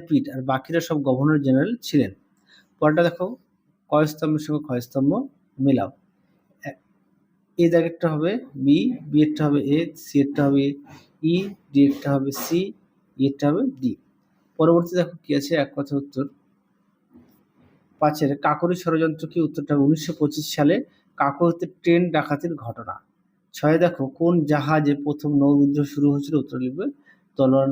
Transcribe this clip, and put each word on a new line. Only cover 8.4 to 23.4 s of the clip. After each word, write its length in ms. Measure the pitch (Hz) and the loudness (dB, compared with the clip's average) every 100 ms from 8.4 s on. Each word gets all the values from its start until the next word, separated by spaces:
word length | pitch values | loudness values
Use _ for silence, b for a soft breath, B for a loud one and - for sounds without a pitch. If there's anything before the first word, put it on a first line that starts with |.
| - 139 | -8 -2
বি, 140 | 135 160 233 240 151 | 2 2 2 -4 -2
বি 80 | 147 | 2
এরটা 180 | 151 151 151 | 2 0 0
হবে 140 | 143 139 151 | 0 0 0
এ, 20 | 165 - | -2 -10
সি 100 | - 143 | -2 0
এরটা 180 | 139 147 143 | 0 0 2
হবে 180 | 139 139 143 B B B _ 160 | 2 0 -4 B B B _ -2
ই, 20 | 175 202 - _ | 0 -2 -10 _
ডি 80 | 139 139 | 4 4
এরটা 220 | 139 143 | 2 -2
হবে 160 | 135 139 139 | -2 -2 -6
সি, 160 | - 170 196 - _ _ _ - | -2 -2 -2 -8 _ _ _ -2
ই 60 | 135 | -2
এরটা 180 | 139 143 | 0 0
হবে 140 | 175 262 269 | 0 -2 -4
ডি। 120 | 226 - _ _ _ _ _ - | -6 -6 _ _ _ _ _ 0
পরবর্তী 340 | 165 170 170 180 | 4 4 2 -2
দেখো 160 | 170 - | -2 -6
কি 80 | - 143 | -4 -2
আছে 140 | 139 160 | 0 -2
এক 80 | 135 - | -2 -6
কথা 180 | 139 139 | -6 -6
উত্তর 220 | 139 131 139 - _ _ _ _ _ _ _ - _ _ _ _ _ _ _ _ | -4 -6 -8 -10 _ _ _ _ _ _ _ -20 _ _ _ _ _ _ _ _
পাঁচের 300 | 151 151 139 139 | -2 0 -2 0
কাকরি 320 | 151 151 175 180 | -2 0 -2 -2
ষড়যন্ত্র 420 | 170 160 160 156 160 | -2 0 0 -4 -6
কি, 60 | 170 151 | -4 -4
উত্তরটা 240 | 151 143 | -4 -2
হবে 100 | 147 139 | 2 4
উনিশশো 260 | 156 - 156 | 2 -2 -2
পঁচিশ 280 | 147 - - - | -2 -2 -8 0
সালে 200 | 147 208 - b b - | 2 2 -4 b b -4
কাকরিতে 480 | 139 139 170 170 180 - | -4 0 0 0 -8 -4
ট্রেন 200 | 175 170 175 | 2 2 2
ডাকাতির 400 | 151 139 - 170 147 | -2 -2 -4 -6 -8
ঘটনা। 300 | 117 120 110 95 _ _ _ _ | -12 -14 -14 -16 _ _ _ _